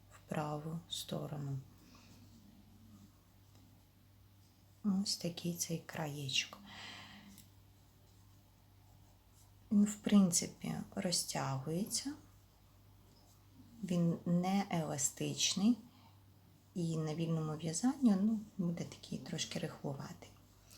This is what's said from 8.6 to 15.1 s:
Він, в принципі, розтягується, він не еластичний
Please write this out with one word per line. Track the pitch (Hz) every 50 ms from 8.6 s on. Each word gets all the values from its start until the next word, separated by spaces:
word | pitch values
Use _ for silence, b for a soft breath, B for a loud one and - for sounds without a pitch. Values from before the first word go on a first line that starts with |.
| - - - - - - - - - - - - - - - - - - - - - -
Він, | 220 202 208
в | 208 -
принципі, | - - - 208 202 190 175 170 - 180 175 - - - - - - - - -
розтягується, | 196 196 180 175 - - - - 151 139 135 135 131 131 156 160 175 220 - - - - 277 302 - - - - - - - - - - - - - - - - - - - - - - - - - - - - - - - - -
він | 196 170 175 175 170 170 165 - -
не | 175 175 175 180 185 196 202 185 -
еластичний | 180 165 156 147 151 143 - -